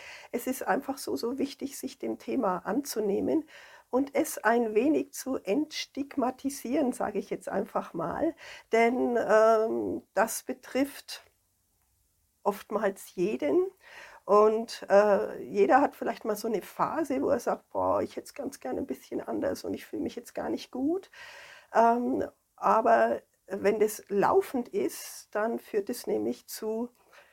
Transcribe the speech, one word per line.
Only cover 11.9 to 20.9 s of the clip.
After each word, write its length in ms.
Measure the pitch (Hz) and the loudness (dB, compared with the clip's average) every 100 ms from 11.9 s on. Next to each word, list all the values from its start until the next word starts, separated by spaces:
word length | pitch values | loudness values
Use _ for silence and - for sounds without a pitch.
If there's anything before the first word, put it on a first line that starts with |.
| _ _ _ _ _ | _ _ _ _ _
oftmals 720 | 202 196 - 214 208 196 - - | -4 -4 -6 -2 -2 -4 -12 -4
jeden. 520 | 185 240 294 320 381 _ - - - - - | -2 -2 0 2 0 _ -20 -20 -20 -14 4
Und, 600 | 208 214 220 226 - - | 6 6 2 -4 -10 4
äh, 520 | 196 208 202 214 - | 6 6 4 0 -8
jeder 380 | - 196 202 262 | -6 2 6 6
hat 140 | - - | 4 -2
vielleicht 300 | 247 226 226 | -6 -6 -6
mal 100 | 208 | -4
so 120 | 226 | -2
eine 140 | 202 | -4
Phase, 600 | - - 165 302 320 269 | -6 -4 -2 -2 -2 -2
wo 80 | - | 0
er 100 | 240 | 0
sagt, 300 | - - _ | 0 -4 _
„Boah, 300 | 196 180 202 | -2 0 0
ich 140 | 208 - | -2 -8
hätte 100 | - | -14
es 80 | |
ganz 260 | - 254 - | -10 -10 -10
gerne 200 | 262 - | -8 -6
ein 60 | 269 | -6
bisschen 340 | 247 - 240 | -8 -8 -10
anders 420 | - - - - | -6 -4 -4 -4
und 100 | - | -8
ich 120 | - - | -10 -8
fühle 180 | - | -8
mich 120 | - - | -6 -8
jetzt 200 | - - | -12 -8
gar 140 | - | -6
nicht 220 | 254 - | -6 -8
gut.“ 380 | 254 277 | -6 -2